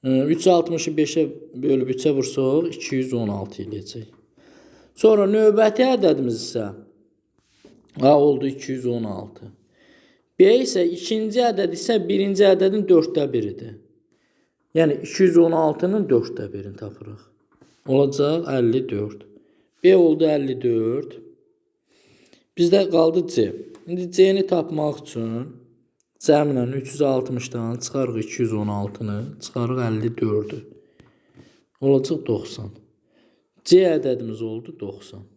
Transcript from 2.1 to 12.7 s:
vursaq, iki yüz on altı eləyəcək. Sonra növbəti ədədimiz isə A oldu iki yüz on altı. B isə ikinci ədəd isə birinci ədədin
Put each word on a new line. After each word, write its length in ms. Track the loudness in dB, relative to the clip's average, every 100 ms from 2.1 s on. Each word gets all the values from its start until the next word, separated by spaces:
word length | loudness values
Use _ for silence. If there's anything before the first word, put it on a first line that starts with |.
vursaq, 560 | 0 -2 -2 0 0 -2
iki 320 | -8 -6 -4
yüz 100 | -4
on 220 | -4 -4
altı 300 | -6 -8 -12
eləyəcək. 420 | -12 -12 -12 -16 -16 _ _ _ _ _ _ _ _
Sonra 320 | 2 4 4 4
növbəti 640 | 4 4 4 2 4 2 4
ədədimiz 420 | 2 2 -2 -4
isə 320 | -6 -8 -8 -12 -20 _ _ _ _ _ _ _ _ _ _ 0
A 160 | 4
oldu 320 | 6 4 2 -2
iki 260 | -8 -10
yüz 140 | -6 -4
on 180 | -4
altı. 460 | -6 -10 -12 -18 -20 _ _ _ _ _ _ _ _ _
B 160 | 6 6
isə 240 | 2 0 -2
ikinci 560 | -2 -4 -4 -2 0
ədəd 320 | 0 0 -4
isə 240 | -4 -2 -2 0
birinci 400 | 0 0 4 4
ədədin 400 | 6 2